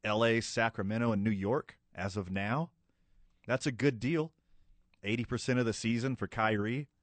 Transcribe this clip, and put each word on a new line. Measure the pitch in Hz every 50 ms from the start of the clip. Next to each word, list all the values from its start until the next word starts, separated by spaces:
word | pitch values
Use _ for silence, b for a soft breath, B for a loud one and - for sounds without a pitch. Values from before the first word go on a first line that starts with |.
| -
L | 107 104 110 117
A, | 117 113 113
Sacramento, | 110 - - 120 113 113 - - 101 98 107 113 120 117 110
and | 98 101
New | 110
York | 107 95 95 101 123 151 - - - _ _ _ _
as | - 92 98 92
of | 107 95 90
now. | 92 98 98 104 120 143 165 170 _ _ _ _ _ _ _ _ _ - - _ _ _ _
That's | - 120 131 -
a | 151
good | 123 104 135 143 123 107
deal. | 120 127 165 160 156 165 _ _ _ _ - - - _ - _ _ _ _ _ -
Eighty | 101 107 117 117
percent | - 127 117 - - 127
of | 123 123
the | 113 104
season | - - 113 117 117 117 135 127
for | - 104
Kyrie. | 92 - 120 110 110 110 104 101 110 120 135 147 - _ _